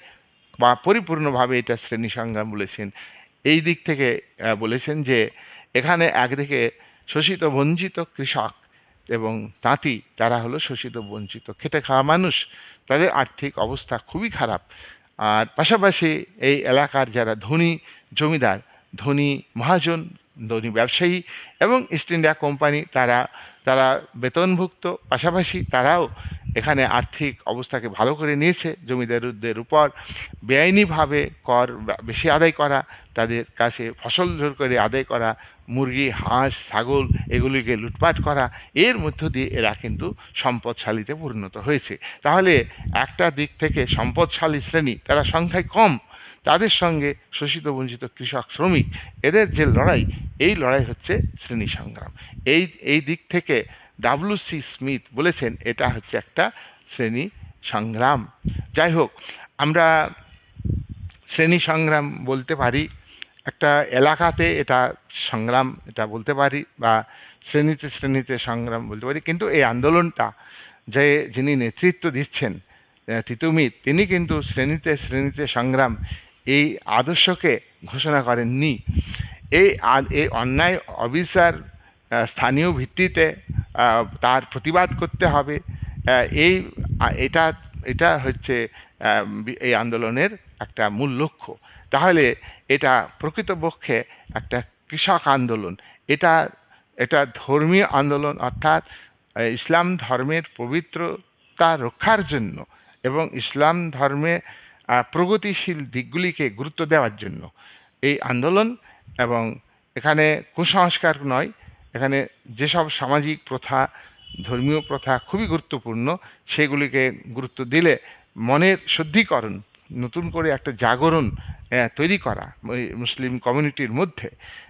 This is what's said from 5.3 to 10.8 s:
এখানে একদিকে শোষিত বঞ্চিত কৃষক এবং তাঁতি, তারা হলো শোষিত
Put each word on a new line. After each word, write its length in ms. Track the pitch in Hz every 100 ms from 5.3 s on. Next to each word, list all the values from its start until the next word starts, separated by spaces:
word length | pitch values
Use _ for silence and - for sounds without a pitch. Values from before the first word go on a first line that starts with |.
| - - - -
এখানে 320 | 127 147 170 165
একদিকে 680 | 120 123 135 139 135 117 - _ _ -
শোষিত 360 | 151 170 185
বঞ্চিত 560 | 160 135 147 170 190 -
কৃষক 540 | 165 - 135 127 110 - _ _ _ _ -
এবং 420 | 113 110 113 104 -
তাঁতি, 400 | 117 143 147 113 - -
তারা 240 | 113 120
হলো 180 | 117 147
শোষিত 380 | - 123